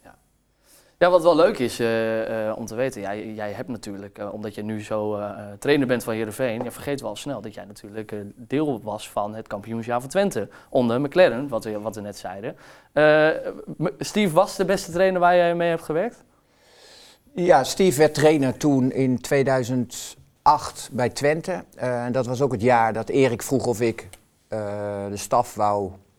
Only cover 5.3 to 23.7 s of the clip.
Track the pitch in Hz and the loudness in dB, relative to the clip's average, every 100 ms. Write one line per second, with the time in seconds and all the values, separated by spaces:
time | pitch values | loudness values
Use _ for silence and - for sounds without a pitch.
5.3 | 101 104 101 139 147 127 123 113 110 110 | -10 -14 -6 2 4 4 0 -2 -4 -4
6.3 | 101 131 113 120 - - 143 113 104 143 | -4 -4 -4 -8 -8 -8 -6 -8 -10 -10
7.3 | 127 107 101 98 101 107 107 107 104 101 | -10 -10 -16 -18 -18 -14 -12 -10 -10 -12
8.3 | 104 117 135 151 117 107 107 - - 104 | -16 -6 -2 -2 -4 -6 -8 -6 -4 -4
9.3 | 110 110 104 101 113 113 120 131 185 202 | -6 -10 -10 -8 -8 -4 -4 -2 0 0
10.3 | 120 101 - - 135 120 120 143 165 175 | -2 -6 -10 -2 0 2 2 0 4 4
11.3 | 117 143 117 110 104 107 104 104 101 95 | 4 -4 -4 -4 -6 -6 -8 -12 -10 -12
12.3 | 95 117 - - - _ - 151 151 156 | -10 -10 -12 -20 -20 _ 2 6 6 4
13.3 | 160 - - - 156 151 - - 208 202 | 2 -6 -10 -14 -4 -4 -4 -4 0 2
14.3 | 156 202 - 185 190 - 170 190 185 175 | 4 2 0 0 0 -2 2 2 4 4
15.3 | 180 170 170 170 165 - 156 226 - _ | 6 4 2 0 -2 -2 -2 -2 -6 _
16.3 | _ _ _ _ _ - - - _ _ | _ _ _ _ _ -20 -20 -20 _ _
17.3 | - 175 151 127 - 190 139 151 151 156 | -2 6 6 4 2 2 6 4 6 4
18.3 | 156 135 120 151 135 131 - 131 127 - | 6 2 0 2 4 2 2 0 0 0
19.3 | 143 135 131 117 127 117 - - - _ | 0 2 2 0 -2 -2 -8 -14 -18 _
20.3 | _ - 294 - - - - 120 - 143 | _ 2 2 0 -12 -10 -2 -2 0 0
21.3 | 156 160 180 - - 123 123 120 123 120 | 0 -2 -8 -10 -6 -4 -2 -2 -2 -2
22.3 | 123 139 117 117 120 113 107 113 139 131 | 0 0 2 4 6 4 0 -2 2 2
23.3 | 113 - 131 117 | 2 -2 0 0